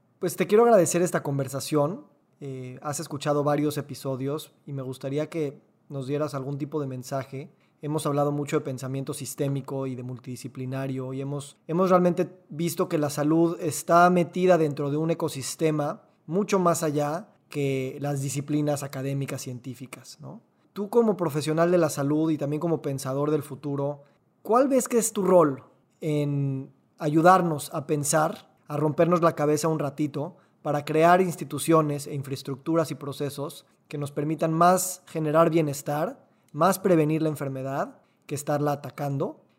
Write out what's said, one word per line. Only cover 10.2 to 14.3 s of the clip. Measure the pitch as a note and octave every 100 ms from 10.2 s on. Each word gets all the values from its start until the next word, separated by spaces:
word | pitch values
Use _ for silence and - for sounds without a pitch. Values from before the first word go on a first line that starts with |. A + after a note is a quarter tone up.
| B2+ B2 B2+ C3 B2+ C3+ C3+ C3 B2+
y | C3
hemos, | C3+ C#3+ C#3+ - -
hemos | E3 F#3
realmente | F#3 F3+ F3 F3 - -
visto | D3 E3+ E3+ F#3
que | E3
la | D3
salud | D3 D3 E3 E3+ F3
está | E3+ C#3+ - E3+ F3+
metida | F3+ E3+